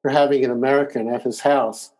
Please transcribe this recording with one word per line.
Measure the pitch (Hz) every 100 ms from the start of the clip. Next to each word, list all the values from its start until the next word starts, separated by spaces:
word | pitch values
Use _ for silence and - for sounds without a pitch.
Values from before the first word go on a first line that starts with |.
for | 139
having | 147 143 143
an | 131
American | 120 135 139 143 120 113
at | 120
his | 123 113
house. | 143 143 113 107 - _